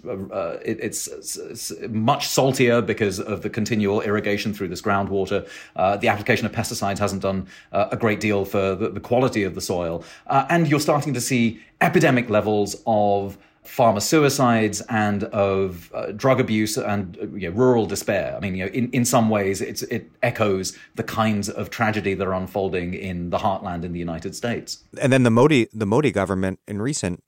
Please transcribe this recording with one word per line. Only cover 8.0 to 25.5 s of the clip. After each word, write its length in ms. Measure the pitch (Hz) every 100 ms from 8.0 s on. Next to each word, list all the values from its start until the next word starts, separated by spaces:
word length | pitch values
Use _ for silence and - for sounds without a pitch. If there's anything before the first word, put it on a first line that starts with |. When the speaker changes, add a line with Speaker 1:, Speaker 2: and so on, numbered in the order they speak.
| 113 104
Speaker 1:
deal 240 | 107 101
for 320 | 95 101 98 92
the, 120 | 113
the 120 | 95
quality 420 | - 120 131 110
of 140 | 95 87
the 40 |
soil. 440 | - 90 82 82 - - -
Uh, 180 | 139 -
and 200 | 170 151
you're 100 | 147
starting 340 | 165 147 151
to 60 | 123
see 400 | - 127 117 - - -
epidemic 500 | 165 175 156 123 117
levels 500 | 104 101 104 98 - -
of 500 | 107 104 101 98 - _ _
farmer 340 | - - 117 101
suicides 840 | - 156 139 135 127 113 107 95
and 420 | - 110 104 101
of, 680 | - 104 98 95 95 85 -
uh, 200 | 117 113
drug 260 | 104 131 127
abuse 380 | 110 107 107 131
and, 420 | 107 104 90 -
uh, 60 | 104
you 160 | 98 87
know, 60 | 98
rural 280 | 127 120
despair. 480 | 98 98 - 98 65 -
I 20 |
mean, 160 | 98
you 100 | 92
know, 60 | 95
in, 180 | 131 123
in 120 | 123
some 240 | 120 127 110
ways, 320 | 107 98 98
it's, 220 | - -
it 260 | - 113 - -
echoes 560 | 120 120 104 95 92 - -
the 80 | -
kinds 460 | - - 110 104 98
of 200 | - 110
tragedy 460 | - 110 104 98
that 100 | 92
are 80 | 92
unfolding 640 | 92 92 104 95 90 87
in 360 | 90 95 87 87
the 80 | 87
heartland 440 | 107 95 98 85
in 100 | 90
the 60 | 85
United 380 | 85 82 98 -
States. 480 | 120 101 - - _ -
Speaker 2:
And 120 | 135
then 120 | 131
the 80 | 120
Modi, 340 | 113 147